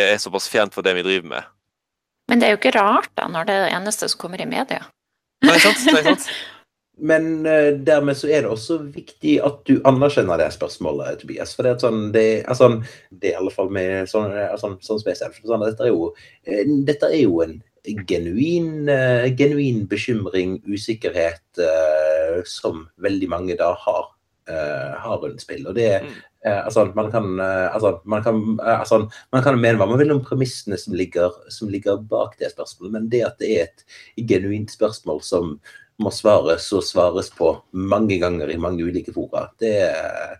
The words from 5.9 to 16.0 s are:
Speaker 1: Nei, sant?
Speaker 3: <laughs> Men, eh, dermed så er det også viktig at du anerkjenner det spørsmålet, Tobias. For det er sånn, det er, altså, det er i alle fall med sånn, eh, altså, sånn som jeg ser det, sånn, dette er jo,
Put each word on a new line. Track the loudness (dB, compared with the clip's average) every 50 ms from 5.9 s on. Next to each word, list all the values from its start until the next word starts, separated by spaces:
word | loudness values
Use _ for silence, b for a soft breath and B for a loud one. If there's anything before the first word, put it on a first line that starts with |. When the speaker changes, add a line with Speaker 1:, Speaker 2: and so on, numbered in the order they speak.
| 4
Speaker 1:
Nei, | 6 6
sant? | 4 2 2 0 B B B B B B B B
Speaker 3:
<laughs> | _ _ _ _ _ _ -4
Men, | 0 2 2 4 2 0 -2 -2 2
eh, | 4 4 6 6 4 4
dermed | 2 4 4 4 4 4 2 0
så | 0 0 2
er | 2 2 2
det | 0
også | -2 -4 -2 -2 -4 -4 -4 -8 -12
viktig | -14 -16 -16 -12 _ 0 2 4 4 4
at | 0 -2 -2 2
du | 2 4 6 6
anerkjenner | 6 6 6 4 4 4 2 2 2 2 2
det | 0 0 -2
spørsmålet, | -4 -8 -8 -6 -6 -4 -4 -4 -4 -4 -6 -8 -8
Tobias. | -10 -12 -10 -10 -10 -8 -4
For | -2 0
det | 0 0
er | 2
sånn, | 0 0 0 -2 -2 0 2
det | 4 4 4 4 2
er, | -2
altså, | -2 4 6 6 6 6 4 -4 B B B B B
det | -12 -6 -4 -4
er | -2
i | -2
alle | -2 -4
fall | -2 -2 -4 -2
med | -2 -2 -2 -2 -2 -2 -4 -2
sånn, | -2 -2 -2 -2 -2
eh, | -2 -2 -4 -4
altså, | -4 -6 -8 -8 -10 -6
sånn | -6 -6 -4
som | -2 -4
jeg | -4
ser | -4 -6 -10 -10
det, | -10 -4 -2
sånn, | -2 0 0
dette | -2 -2 0
er | 0 2
jo, | 2 2